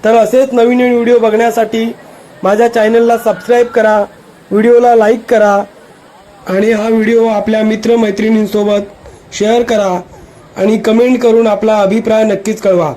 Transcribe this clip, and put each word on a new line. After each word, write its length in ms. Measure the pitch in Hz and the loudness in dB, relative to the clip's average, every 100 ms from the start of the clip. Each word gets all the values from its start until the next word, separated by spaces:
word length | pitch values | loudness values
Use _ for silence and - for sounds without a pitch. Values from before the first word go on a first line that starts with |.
तर 120 | 214 226 | 2 2
असेच 380 | 214 254 269 | 2 0 0
नवीन 240 | 247 233 247 | 0 0 2
नवीन 160 | 247 | 0
व्हिडिओ 260 | 240 233 240 | 0 2 2
बघण्यासाठी 720 | 220 214 233 220 220 226 226 - - - - - | 2 0 0 0 -2 -4 -6 -8 -20 -20 -20 -6
माझ्या 240 | 185 208 233 | -2 0 0
चॅनलला 500 | 233 214 233 233 233 | 0 0 2 2 0
सबस्क्राईब 500 | 226 190 - 240 240 | -2 -6 -2 0 0
करा, 380 | 240 214 214 202 - - - - | 0 0 0 -2 -10 -20 -20 -6
व्हिडिओला 440 | 202 226 240 240 233 | 0 4 4 4 2
लाईक 300 | 214 226 - | 2 -2 0
करा 340 | 226 208 202 208 - - - - - - - - | 0 2 0 -4 -14 -20 -20 -20 -20 -20 -20 -6
आणि 240 | 190 214 | -2 0
हा 180 | 220 220 | 0 0
व्हिडिओ 380 | 226 214 233 226 | 0 0 0 0
आपल्या 360 | 208 202 220 | -2 -2 -2
मित्रमैत्रिणींसोबत 1160 | 220 220 226 233 214 202 220 220 208 208 208 202 202 - - - - | -2 -2 0 0 0 -2 0 0 0 -2 -2 -2 -4 -16 -20 -20 -18
शेअर 300 | - 208 233 | -4 0 0
करा 380 | 240 220 196 180 180 - - - - - | 0 -2 -2 -4 -8 -20 -20 -20 -20 -4
आणि 200 | 196 220 | -2 0
कमेंट 440 | 220 220 247 254 | 0 2 2 2
करून 260 | 240 226 226 | 2 2 0
आपला 320 | 208 214 214 | 0 0 0
अभिप्राय 420 | 196 220 226 220 | 0 -2 0 0
नक्कीच 380 | 220 196 208 214 | 0 -2 -4 -4
कळवा. 320 | 196 180 151 | 0 0 -2